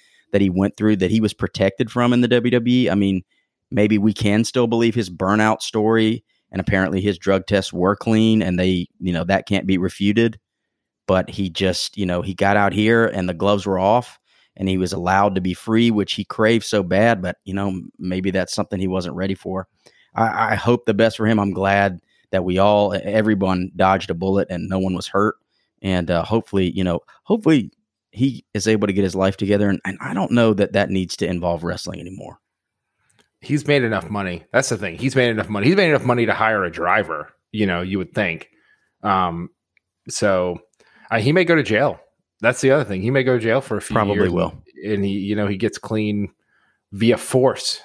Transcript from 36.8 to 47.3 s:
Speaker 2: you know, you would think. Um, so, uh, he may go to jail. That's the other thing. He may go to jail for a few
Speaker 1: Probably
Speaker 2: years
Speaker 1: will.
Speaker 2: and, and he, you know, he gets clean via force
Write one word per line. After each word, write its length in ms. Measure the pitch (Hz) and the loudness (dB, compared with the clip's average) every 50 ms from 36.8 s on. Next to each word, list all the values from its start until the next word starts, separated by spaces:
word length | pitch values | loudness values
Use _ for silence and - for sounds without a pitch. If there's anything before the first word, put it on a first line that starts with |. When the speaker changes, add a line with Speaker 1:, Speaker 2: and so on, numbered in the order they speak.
| 85 85 95 107 95 82 80 73 76 - _ _ _ _ | 0 0 2 0 0 -2 -6 -10 -10 -14 _ _ _ _
Speaker 2:
you 140 | - 107 104 | -4 -2 0
know, 160 | 95 87 87 | 0 0 -2
you 160 | 90 92 98 95 | -4 -4 -4 -4
would 140 | 90 - | -6 -4
think. 360 | _ 120 104 87 82 78 - - _ _ _ _ _ _ _ _ _ _ - | _ -2 -2 -2 -4 -6 -12 -20 _ _ _ _ _ _ _ _ _ _ -2
Um, 460 | 104 98 95 92 87 82 85 87 - - _ _ _ _ _ _ _ _ _ _ - | 0 2 2 2 0 -2 -6 -8 -10 -14 _ _ _ _ _ _ _ _ _ _ -12
so, 500 | - - 110 104 95 92 90 90 87 87 - _ _ _ _ _ _ _ - - | -6 -2 0 2 2 2 0 -2 -4 -6 -12 _ _ _ _ _ _ _ -8 -4
uh, 100 | 113 113 | -2 0
he 100 | 107 135 | 2 2
may 140 | 156 185 180 | 2 2 2
go 100 | 165 170 | 4 2
to 80 | 156 | 2
jail. 380 | 127 107 107 107 139 131 90 - - _ _ _ _ _ _ _ | 2 2 0 2 2 0 -2 -6 -14 _ _ _ _ _ _ _
That's 200 | 110 117 123 - | 0 0 0 2
the 120 | - 131 | 2 4
other 100 | 135 151 | 4 4
thing. 200 | 131 101 98 92 | 2 -2 -4 -2
He 80 | 95 117 | -2 0
may 100 | 135 135 | 0 2
go 140 | 127 127 127 | 2 2 0
to 60 | 120 | 2
jail 180 | 110 113 113 110 | 2 0 0 0
for 160 | - - 110 | -2 -4 -6
a 40 | 101 | -6
few 140 | - - 107 | -6 -2 0
Speaker 1:
Probably 200 | 113 104 101 101 | 0 2 2 2
Speaker 2:
years 180 | 95 98 92 | 2 0 2
Speaker 1:
will. 280 | 87 87 85 82 - - - - _ - | 2 0 -2 -2 -6 -12 -20 -20 _ -12
Speaker 2:
and, 120 | 80 104 107 | -6 -6 -4
and 100 | 101 98 | -2 -2
he, 80 | 98 | -2
you 240 | 98 101 95 101 104 | -4 -4 -4 -4 -2
know, 100 | 107 104 | -2 -2
he 100 | 101 101 | -4 -2
gets 220 | 95 113 104 - - | -2 -4 -4 -4 -6
clean 540 | - - 113 110 107 104 104 104 101 92 - _ _ _ _ _ _ _ _ _ _ _ | -8 -6 -4 -2 -2 -2 -2 -4 -4 -6 -10 _ _ _ _ _ _ _ _ _ _ _
via 240 | 101 98 113 117 113 | -6 0 2 2 2
force 640 | - - - | 2 0 0